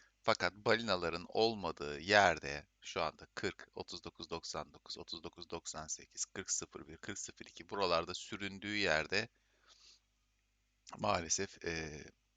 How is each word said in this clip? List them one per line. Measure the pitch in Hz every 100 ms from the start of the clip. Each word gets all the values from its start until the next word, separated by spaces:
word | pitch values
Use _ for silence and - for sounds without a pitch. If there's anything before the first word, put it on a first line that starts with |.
| _ _
Fakat | - 107 180
balinaların | 101 107 113 117 90 87 85 87
olmadığı | - 113 110 87 78 73 73
yerde | 85 104 95 78 71 73 - _
şu | - -
anda | 80 - - -
kırk, | 101 - - -
otuz | 92 85
dokuz | 87 - 85
doksan | 85 - 82 73
dokuz, | 73 - -
otuz | 87 85
dokuz | 87 - 85
doksan | 85 - 78 78
sekiz, | - - - -
kırk | - 92
sıfır | - - - 73
bir, | 80
kırk | - 101
sıfır | - - -
iki | - -
buralarda | 101 95 82 85
süründüğü | 90 - 101 98 95 101 104
yerde | 95 78 76 98 113 _ _ _ _ - - - _ _ _ _ _ _ _ _ - -
maalesef, | 107 95 82 - 98 - -
eee, | 82 80 76 - - _